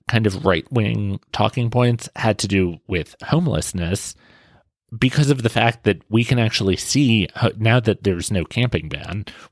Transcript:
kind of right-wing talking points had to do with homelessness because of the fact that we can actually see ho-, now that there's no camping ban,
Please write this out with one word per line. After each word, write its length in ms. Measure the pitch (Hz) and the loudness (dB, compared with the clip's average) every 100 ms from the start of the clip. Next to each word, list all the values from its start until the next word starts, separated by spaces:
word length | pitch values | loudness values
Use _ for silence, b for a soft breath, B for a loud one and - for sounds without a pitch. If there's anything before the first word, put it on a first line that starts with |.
| - | -2
kind 200 | 113 104 | 0 2
of 180 | 95 - | 0 0
right-wing 720 | 85 - 120 104 110 101 98 - | 0 0 -2 0 0 -2 -6 -8
talking 380 | - 107 - 117 | -2 -2 0 -2
points 400 | 123 123 117 - - | 2 2 0 -6 -4
had 220 | 113 104 | -2 0
to 80 | 98 | 0
do 300 | 98 90 82 - | 0 0 -4 -6
with 280 | 90 - - - | -6 -6 -12 -2
homelessness 920 | 156 170 101 - 92 85 98 - - b b b b b _ _ 113 | 0 0 -2 -4 -4 -4 -4 -6 -16 b b b b b _ _ -2
because 320 | 131 143 143 | 0 2 2
of 120 | 139 | 2
the 80 | 113 | 2
fact 340 | 113 117 - | 2 2 2
that 180 | - 90 _ | 0 -2 _
we 140 | 110 | 0
can 140 | 120 123 | 2 2
actually 360 | 110 - 98 90 | 2 0 0 0
see 520 | - 135 139 113 87 - | 0 2 4 2 0 0
ho-, 160 | - 107 | -2 2
now 220 | 110 123 | 2 4
that 240 | 110 98 | 2 0
there's 280 | 101 87 - | 0 -2 -2
no 140 | 98 78 | -4 -2
camping 420 | - 123 85 80 | -2 0 -2 -4
ban, 360 | 73 82 98 101 B B | -10 -8 -8 -10 B B